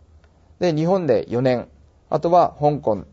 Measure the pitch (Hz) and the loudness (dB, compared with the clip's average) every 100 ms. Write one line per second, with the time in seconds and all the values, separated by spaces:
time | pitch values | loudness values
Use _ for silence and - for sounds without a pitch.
0 | _ _ _ _ _ - 180 151 165 190 | _ _ _ _ _ -4 -2 0 0 0
1 | 160 107 - 113 131 123 - - - _ | 0 0 0 -2 0 0 -4 -18 -20 _
2 | _ 160 170 175 151 - 147 143 - 101 | _ -4 2 2 2 0 -2 0 -2 -4
3 | - | -6